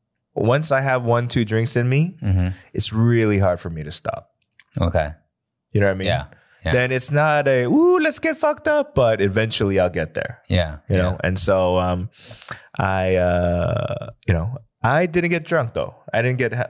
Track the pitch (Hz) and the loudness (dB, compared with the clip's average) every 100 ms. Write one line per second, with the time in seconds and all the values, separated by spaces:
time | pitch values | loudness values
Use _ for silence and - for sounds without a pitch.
0 | _ _ _ - 107 139 156 135 135 127 | _ _ _ -4 0 0 2 0 0 0
1 | 120 120 120 127 107 110 117 123 123 135 | 0 0 0 -2 0 0 0 0 0 2
2 | 170 - 101 92 90 95 - - - 110 | 0 -2 0 0 0 -4 -10 -6 -4 0
3 | 117 117 107 101 98 87 87 80 76 - | 2 4 2 2 2 0 -4 -10 -10 -10
4 | - - - _ _ _ _ - 87 82 | -8 -10 -10 _ _ _ _ -4 0 0
5 | 76 78 _ _ _ _ _ 104 101 95 | -2 -6 _ _ _ _ _ 0 2 2
6 | 95 80 65 - _ _ - 123 123 131 | 0 -2 -4 -16 _ _ -2 0 2 0
7 | - 147 151 151 135 127 123 262 349 359 | 0 0 2 2 2 2 4 4 4 4
8 | 311 - 320 311 302 302 - 302 285 - | 0 -2 -2 0 0 0 0 0 0 2
9 | 117 110 98 101 110 - 101 95 90 85 | 2 4 2 0 -2 0 0 2 2 0
10 | 78 - - - - 90 80 76 - 95 | -6 -6 -8 -10 -2 0 0 -6 -2 0
11 | 90 90 87 92 101 95 90 92 90 90 | 0 0 -2 -2 0 2 2 2 0 -2
12 | 87 - - - - - - - 95 95 | -6 -12 -20 -20 -18 -18 -14 -4 -2 0
13 | 92 92 90 87 87 87 85 - - - | 0 2 2 2 0 0 -2 -2 -4 -8
14 | - - - 85 104 131 - _ 113 147 | -12 -10 -4 -2 -2 -8 -14 _ 0 0
15 | 180 170 170 175 160 165 117 - 62 - | 0 0 0 -2 -2 -2 -2 -4 -6 -8
16 | - 113 123 127 120 120 - | -6 -2 0 0 -2 -2 -6